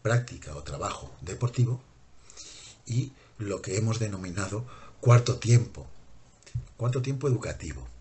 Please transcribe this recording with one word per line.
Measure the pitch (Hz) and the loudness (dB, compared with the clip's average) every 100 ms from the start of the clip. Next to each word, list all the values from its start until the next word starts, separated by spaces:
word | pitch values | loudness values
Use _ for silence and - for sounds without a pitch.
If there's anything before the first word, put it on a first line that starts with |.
práctica | - 123 - - - | 4 2 0 -12 -12
o | 73 | -10
trabajo | 76 71 101 - - - | -8 -6 -6 -6 -12 -12
deportivo | 76 98 120 - 120 123 - - - - - - - - - - - | -10 -2 0 4 2 2 -8 -20 -20 -20 -20 -18 -18 -18 -20 -20 -2
y | 117 127 - - - | -2 -2 -8 -20 -10
lo | 101 92 | -6 -4
que | - 95 | -2 0
hemos | 110 110 | 2 0
denominado | 110 98 92 90 95 104 123 - - - | -2 -4 -6 -4 -2 -4 -8 -14 -18 0
cuarto | 123 120 - 123 | 8 8 8 0
tiempo, | 107 120 - - 65 - - - - - - - - - | 6 6 6 -8 -14 -16 -16 -20 -20 -20 -8 -8 -8 -4
cuarto | 120 131 | -2 0
tiempo | 127 135 143 | -2 -2 0
educativo | 120 82 76 80 65 - - | 0 0 -6 -8 -10 -12 -16